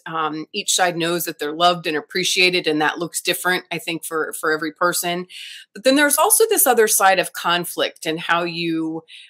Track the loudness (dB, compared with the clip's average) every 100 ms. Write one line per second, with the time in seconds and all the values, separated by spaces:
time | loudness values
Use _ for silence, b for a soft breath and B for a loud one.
0 | -8 -6 -4 -6 -10 -8 -2 2 2 0
1 | -2 -2 -6 -6 -6 2 2 2 -2 -4
2 | -4 -4 -2 2 2 2 0 0 0 -2
3 | -6 -6 -4 -2 -2 -2 -4 -10 -8 -8
4 | -6 -6 -6 -4 -2 -2 -4 0 0 0
5 | -4 -4 -8 B B B B 0 2 4
6 | 4 4 2 4 4 4 4 4 4 6
7 | 6 4 0 -4 -2 0 -2 -2 -4 -4
8 | -6 -6 -2 -2 -2 -4 -4 -4 -4 -8
9 | _ B